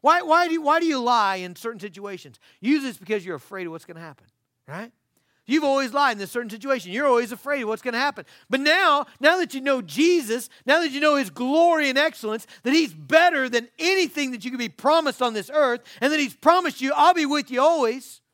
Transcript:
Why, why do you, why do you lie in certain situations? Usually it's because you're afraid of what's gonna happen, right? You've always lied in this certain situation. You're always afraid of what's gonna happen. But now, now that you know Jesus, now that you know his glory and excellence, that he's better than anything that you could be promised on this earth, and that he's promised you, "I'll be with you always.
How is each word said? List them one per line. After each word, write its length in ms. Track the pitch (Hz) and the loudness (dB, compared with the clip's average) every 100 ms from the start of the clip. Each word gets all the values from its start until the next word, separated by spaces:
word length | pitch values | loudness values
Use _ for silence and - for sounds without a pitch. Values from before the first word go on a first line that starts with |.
Why, 200 | 311 349 | 4 2
why 260 | 349 330 349 | 4 2 2
do 60 | |
you, 80 | 330 | 0
why 180 | 294 320 | 0 2
do 60 | 330 | 2
you 140 | 277 | 0
lie 380 | 240 240 196 190 | 0 2 2 -2
in 180 | 180 175 | -8 -10
certain 240 | 226 220 | -12 -10
situations? 600 | 202 180 202 190 143 - _ _ | -16 -14 -14 -14 -18 -20 _ _
Usually 280 | 214 302 269 | 0 0 0
it's 100 | 202 | -10
because 260 | 190 214 175 | -6 -6 -6
you're 100 | 151 | -12
afraid 300 | - 190 175 | -12 -12 -10
of 60 | |
what's 120 | 165 | -12
gonna 160 | - 165 | -16 -18
happen, 280 | 165 139 _ _ _ _ - | -18 -20 _ _ _ _ -16
right? 240 | 160 233 _ _ _ _ _ - | -14 -14 _ _ _ _ _ -2
You've 160 | 302 | 0
always 280 | 285 269 262 | 2 0 0
lied 220 | 277 277 | 0 0
in 40 | 208 | 0
this 140 | 196 | -6
certain 200 | 240 233 | -8 -8
situation. 400 | 214 269 262 175 | -12 -4 -4 -4
You're 160 | 208 294 | -2 2
always 240 | 240 240 | 2 0
afraid 320 | 240 277 285 | -8 -6 -6
of 40 | 220 | -6
what's 140 | 220 | -6
gonna 160 | 254 233 | -6 -4
happen. 280 | 285 269 156 - _ | -4 -4 -20 -20 _
But 100 | 262 | -2
now, 480 | 294 349 359 294 - _ | 2 4 4 2 -2 _
now 180 | 285 359 | 2 2
that 160 | 339 | -2
you 60 | 269 | -4
know 220 | 269 262 | -2 -2
Jesus, 680 | 175 156 330 349 220 233 - _ - | -2 0 2 2 0 -6 -6 _ 0
now 160 | 311 | 2
that 100 | 330 | 2
you 80 | 269 | 0
know 160 | 302 285 | 2 2
his 140 | 202 | -2
glory 600 | 147 254 311 339 320 285 | -6 0 4 4 4 2
and 80 | 262 | 0
excellence, 480 | 311 - 214 220 - - | 0 -2 -8 -8 -10 -8
that 100 | 233 | 0
he's 200 | 311 294 | 0 0
better 560 | 156 143 311 349 311 254 | -8 2 4 4 2 -2
than 200 | 233 233 - | -2 -6 -4
anything 520 | 330 381 339 294 269 | -2 0 0 -2 -6
that 140 | 247 240 | -6 -8
you 60 | |
could 80 | 247 | -6
be 100 | 233 | -8
promised 520 | - 269 320 294 - | -2 2 2 2 -2
on 120 | 247 | -4
this 160 | 220 196 | -4 -4
earth, 280 | 302 269 240 - - | 0 0 -2 -8 -4
and 140 | 262 | -2
that 60 | 302 | 0
he's 160 | 262 - | -2 2
promised 440 | 294 359 339 - | 4 4 0 -4
you, 140 | 269 294 | -4 4
"I'll 200 | 320 349 | 4 4
be 100 | 294 | 0
with 240 | 294 - | -2 -2
you 100 | 247 | 2
always. 600 | 294 339 233 254 - - _ | 2 2 0 -2 -12 -20 _